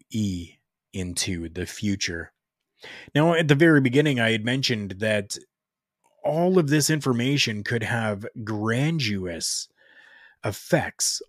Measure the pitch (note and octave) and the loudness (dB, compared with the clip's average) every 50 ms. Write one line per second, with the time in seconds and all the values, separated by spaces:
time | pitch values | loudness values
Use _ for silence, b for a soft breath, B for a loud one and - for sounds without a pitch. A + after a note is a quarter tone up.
0 | - _ - A2 G#2+ G2+ F#2 F2 E2+ E2 - _ _ _ _ _ _ _ - G2 | -12 _ -4 -2 -2 -2 -2 -6 -8 -12 -16 _ _ _ _ _ _ _ -8 -6
1 | F#2 F2+ F2 - - - F#2+ E2+ E2+ E2 D#2+ F2+ F2+ - - - - G#2 G2 F#2+ | -6 -6 -4 -4 -4 -4 -4 -6 -6 -8 -8 -8 -8 -8 -8 -4 -2 -2 -2 -2
2 | - - F2 E2+ E2+ - _ _ _ _ _ _ _ _ _ B B B B B | -2 -4 -6 -6 -10 -12 _ _ _ _ _ _ _ _ _ B B B B B
3 | B B B C#3+ D#3 E3+ E3+ E3 E3 D3 D3 C#3 E3+ E3 D#3 D3 C3+ C3 A#2+ C#3 | B B B 2 4 4 4 4 4 4 4 6 8 8 8 8 6 4 4 4
4 | D3 D3+ C#3 B2 A2+ A2+ A2+ A2 G#2+ A#2 B2 C3+ C3 - B2 G#2+ G#2 F#2+ G2 F#2 | 4 2 2 2 2 2 2 0 0 -2 -2 -2 0 -2 -2 -2 -4 -6 -6 -4
5 | G#2+ A2 G#2+ G#2 G2+ G#2 - - - _ _ _ _ _ _ _ _ _ _ _ | -2 0 0 0 -2 -4 -10 -14 -14 _ _ _ _ _ _ _ _ _ _ _
6 | _ _ _ _ - D3+ D3 D#3+ F3 F3+ F#3 F#3 E3 C#3 C#3+ D#3 C#3 - D#3 D3+ | _ _ _ _ -4 -2 0 2 2 4 4 4 4 4 4 2 2 2 0 0
7 | C#3 C#3 B2 A#2 A#2+ C3 C#3+ C#3 - A#2+ A2 G#2 G2+ - A#2+ A#2 A2 G2 A#2+ A#2 | 2 0 0 2 2 0 0 0 0 0 -2 -4 -4 -4 -4 -2 -2 -2 -2 -2
8 | A2+ A2 G#2 G2 G#2+ A2+ - B2+ A2+ G#2 A2 G#2 G#2+ A2 A#2 B2 C#3 D#3 E3 D#3+ | -2 -2 -4 -4 -6 -12 -12 -10 -8 -6 -4 -2 -2 0 0 0 0 0 0 0
9 | C3 A2 G#2 G2 F#2 F2 E2+ E2 - - - - - - b b b b b b | -2 -2 -2 -4 -4 -6 -6 -6 -6 -6 -6 -6 -8 -12 b b b b b b
10 | b b b b b b b b b A2+ G2 - - - - D#3 F#2 F2+ - - | b b b b b b b b b -6 -6 -8 -4 0 0 0 0 -2 -6 -4
11 | - - - - - | -4 -4 -4 -4 -8